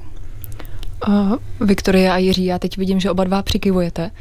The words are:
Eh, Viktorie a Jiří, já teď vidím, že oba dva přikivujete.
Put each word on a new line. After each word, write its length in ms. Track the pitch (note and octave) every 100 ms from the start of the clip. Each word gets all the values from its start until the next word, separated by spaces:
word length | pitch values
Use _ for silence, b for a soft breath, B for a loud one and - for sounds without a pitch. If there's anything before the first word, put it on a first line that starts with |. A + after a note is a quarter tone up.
| - - B B B B B B - - -
Eh, 560 | G3+ G3 A#3+ - - G3+
Viktorie 460 | G3 - F#3+ F#3
a 60 | F3+
Jiří, 280 | F#3 F#3 F3+
já 140 | F3+
teď 180 | F3+ -
vidím, 220 | F#3+ F#3+
že 120 | F#3+
oba 120 | F#3
dva 180 | F#3 G3
přikivujete. 720 | G3 G3+ G3+ F#3 E3+ - E3 B